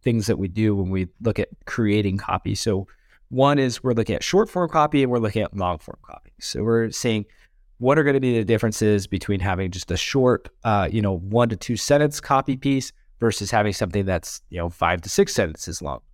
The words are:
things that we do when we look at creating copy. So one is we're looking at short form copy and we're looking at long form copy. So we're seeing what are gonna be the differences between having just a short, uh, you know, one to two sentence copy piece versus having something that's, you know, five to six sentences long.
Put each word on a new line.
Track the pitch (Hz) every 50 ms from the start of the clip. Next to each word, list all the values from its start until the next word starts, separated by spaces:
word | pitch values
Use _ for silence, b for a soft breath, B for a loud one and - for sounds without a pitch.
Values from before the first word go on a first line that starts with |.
| _
things | 127 117 113 101
that | - 107
we | - 95
do | 95 87 107 110 107 104
when | 98 95 92
we | 95 95 92 87 _ _
look | 226 117 104 -
at | 98 - - _ -
creating | - - - 113 104 101 107 104 101 92
copy. | 101 - - 92 92 - 104 104
So | - - 117 101 95 98 b b b b b b b b _
one | - 127 135 143 143
is | 143 135 127 117 - -
we're | 127 120
looking | 113 107 - 95
at | - -
short | - - 190 220 208
form | - 180 180 160
copy | - 160 147 147 151 143
and | 135 123
we're | 123
looking | 120 113 104 - 113
at | 104 - -
long | 104 92 90 87 78
form | - - - _ -
copy. | - - - _ - _ _
So | - - - - 104
we're | 113 117 117 117 110
seeing | - - - 120 110 107 104 b b b b b b _ _ _ _ _
what | 120 127 143
are | 160 147
gonna | 143 139 135
be | 131 127 120
the | 113 107
differences | 95 117 107 - 113 107 - 110 107 104 101 95
between | - - 92 - - 101 95
having | 90 101 92 90 95 92
just | 90 92 - -
a | 87
short, | 90 - - - 139 127 127 120 - - - _ _ -
uh, | 117 107 104 95 76
you | 90 113
know, | 104 101 98
one | 85 90 98 104 120 120 120
to | 110
two | - - - 120
sentence | 104 - - 143 147 151 151 147 -
copy | - - 143 135 135 - 131
piece | 131 - 139 139 135 127 - _ _ _ _ - -
versus | 117 113 95 - 101 95
having | - 110 104 104 95
something | - 113 90 82 104 98
that's, | 95 92 82 - - - - _ _
you | -
know, | 87 85 85
five | 85 - - 85 90 87
to | 85 -
six | - - 202 196 -
sentences | - 101 82 76 - - - 76 -
long. | - 73 67 58 _ _